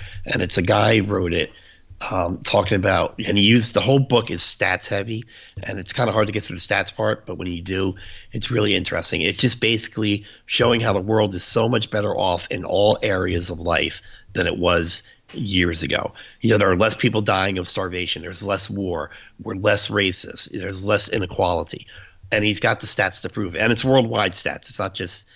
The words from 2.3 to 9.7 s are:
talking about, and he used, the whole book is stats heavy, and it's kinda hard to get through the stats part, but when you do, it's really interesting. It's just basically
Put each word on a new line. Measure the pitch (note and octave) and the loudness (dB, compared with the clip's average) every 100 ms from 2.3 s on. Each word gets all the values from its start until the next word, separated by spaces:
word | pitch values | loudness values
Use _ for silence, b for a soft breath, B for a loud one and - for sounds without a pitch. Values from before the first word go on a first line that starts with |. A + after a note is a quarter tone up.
| F#2 | -4
talking | - G#2 F#2 G2+ | 0 2 2 2
about, | G2 F#2 D#2+ - G#2+ | 2 2 0 -4 -2
and | G2+ | 4
he | |
used, | G#2 A#2+ A2+ | 6 6 6
the | G2+ | 2
whole | G#2 C#3 | 4 4
book | C3 A#2+ A#2 | 4 2 2
is | F2+ | 0
stats | - - F#2 F#2 - | 0 2 -2 -2 -2
heavy, | G2+ G#2+ A2 - B B - G#2 | -4 -4 -8 -10 B B -12 -10
and | G2 | -8
it's | F2+ | -6
kinda | - A#2 | -2 0
hard | G#2+ G#2+ | 2 0
to | |
get | G#2+ | -2
through | - F#2 | -6 -2
the | |
stats | - G2 - | 0 0 -2
part, | - A2 G#2+ - | -2 -2 -2 -8
but | F#2 | -8
when | F#2 | -6
you | E2+ | -6
do, | F2+ F#2+ F#2+ F#2 B B B | -4 -2 0 -4 B B B
it's | A#2 - | -8 -2
really | A#2+ G#2+ | 0 2
interesting. | F#2 F#2+ E2+ - D#2+ | 0 0 -2 -2 0
It's | E2+ G#2 | 0 2
just | B2+ A#2+ | 2 2
basically | A2 | 2